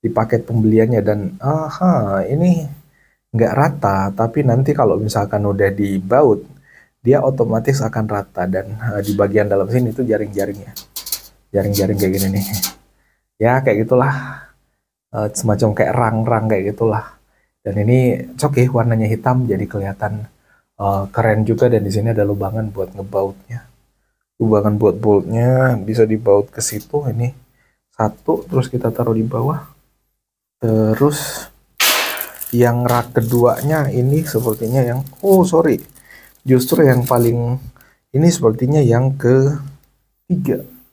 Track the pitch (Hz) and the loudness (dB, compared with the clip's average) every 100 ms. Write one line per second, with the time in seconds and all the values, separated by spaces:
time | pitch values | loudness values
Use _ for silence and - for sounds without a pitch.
0 | 110 - 110 113 - 113 110 110 110 117 | -2 -2 -2 -2 -2 0 2 4 2 2
1 | 107 104 95 - 131 156 156 - 180 156 | 0 -2 -4 -6 -4 -4 -4 0 2 2
2 | 104 98 92 147 180 165 147 - _ _ | 0 -2 -2 0 2 0 -2 -14 _ _
3 | _ _ _ 110 113 120 151 139 101 98 | _ _ _ 0 2 2 0 0 -2 0
4 | 98 98 113 139 131 120 135 143 113 90 | -2 -2 -2 0 0 2 0 2 2 2
5 | 107 104 101 104 104 98 98 98 98 98 | -2 -2 -2 -2 -2 0 0 0 -4 -4
6 | 92 123 143 101 - - _ - _ _ | 0 4 4 2 -4 -20 _ -20 _ _
7 | 117 139 131 135 110 110 - 139 110 110 | 2 2 2 0 -2 0 0 -2 -2 -4
8 | 107 101 98 - 90 92 98 107 117 104 | -4 -4 -6 -6 -4 -4 -6 -8 -6 -4
9 | 101 101 101 107 104 98 98 123 120 110 | -4 0 2 2 0 0 0 -2 -2 -4
10 | 123 104 104 101 101 98 92 - - - | -2 -2 -2 -6 -6 -8 -14 -20 -16 -16
11 | - - - _ _ 101 98 98 95 95 | -10 -10 -10 _ _ -2 0 0 0 0
12 | 95 98 95 98 - 101 - - _ _ | 0 0 -2 -2 -4 -6 -8 -10 _ _
13 | _ _ _ _ 113 127 135 104 110 127 | _ _ _ _ 2 2 2 0 2 2
14 | 139 139 - - - _ _ _ _ _ | 2 -2 -8 -16 -20 _ _ _ _ _
15 | _ 113 107 - 110 101 110 104 - - | _ -6 -6 -2 -2 0 0 2 0 2
16 | 117 110 113 113 113 104 98 104 113 107 | 0 0 0 0 0 -2 -2 -2 -2 -2
17 | - _ _ _ _ _ - 95 104 127 | -6 _ _ _ _ _ -6 -2 2 4
18 | 127 - - - 147 139 127 120 117 110 | 4 0 -8 -4 0 2 2 2 0 0
19 | 110 113 131 127 123 95 101 104 98 98 | 0 0 0 0 0 -2 -4 -6 -6 -6
20 | 104 107 107 _ _ _ _ _ 101 98 | -8 -8 -12 _ _ _ _ _ -2 -2
21 | 98 - 113 107 107 110 123 117 98 104 | -2 0 2 2 0 2 4 2 0 -2
22 | 113 110 101 101 98 110 107 98 92 101 | -2 0 0 -2 -4 -4 -6 -6 -10 -10
23 | 95 98 98 98 _ 120 - _ _ _ | -6 -4 -4 -6 _ -14 -14 _ _ _
24 | _ _ _ _ 110 107 104 104 107 92 | _ _ _ _ 2 2 2 2 2 2
25 | 110 101 90 113 120 127 131 113 98 113 | 2 2 2 0 2 4 2 0 -4 0
26 | 110 110 110 101 101 - - 107 - 147 | 2 2 2 2 2 -8 -8 -8 -6 -6
27 | 139 110 123 - _ _ _ _ _ - | -4 -4 -6 -8 _ _ _ _ _ -2
28 | 107 - - 165 92 131 127 120 117 113 | -2 -2 -4 -4 -2 -4 -2 -4 -4 -2
29 | 117 110 117 110 131 165 - _ _ _ | -2 -2 -2 -2 -2 -4 -10 _ _ _
30 | _ _ _ _ _ _ 117 110 110 110 | _ _ _ _ _ _ 0 2 2 2
31 | 143 147 - - - _ _ _ - - | 2 0 -8 -12 -16 _ _ _ -2 0
32 | - - - - - 120 120 120 123 120 | -4 -8 -12 -14 -4 2 4 2 0 0
33 | 117 - 113 120 120 - 143 156 143 131 | 0 -2 0 4 2 2 -2 0 0 0
34 | 127 147 160 143 123 110 113 131 123 123 | 2 0 0 -2 -2 -4 0 0 0 -2
35 | 139 - 196 190 180 165 160 117 - - | -8 -4 4 4 6 4 2 0 -4 -20
36 | _ - - _ - 127 127 165 147 123 | _ -20 -20 _ 2 2 4 4 4 4
37 | 123 123 117 120 120 135 - - - _ | 2 2 2 0 -2 -4 -8 -20 -20 _
38 | _ 135 170 170 117 113 127 151 127 117 | _ 2 2 4 0 2 2 2 4 4
39 | 135 135 123 131 135 147 - - _ _ | 2 0 2 4 2 -2 -10 -18 _ _
40 | _ _ _ 165 - - - - _ | _ _ _ -2 -2 -4 -6 -20 _